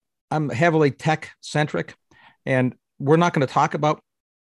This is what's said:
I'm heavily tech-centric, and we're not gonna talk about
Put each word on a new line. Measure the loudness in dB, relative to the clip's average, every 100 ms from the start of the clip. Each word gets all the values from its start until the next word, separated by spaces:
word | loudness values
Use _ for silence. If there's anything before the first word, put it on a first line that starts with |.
| _ _ -6
I'm | -4 -4
heavily | 0 2 2 0
tech-centric, | 0 -2 -2 -6 -20 -6 -4 -2 -4 -8 -14 _ _ -20 _
and | -2 0 0 -4 _ -6
we're | 2 4
not | 4
gonna | 0 0
talk | 0 0
about | 0 -2 -2 _ _ _ _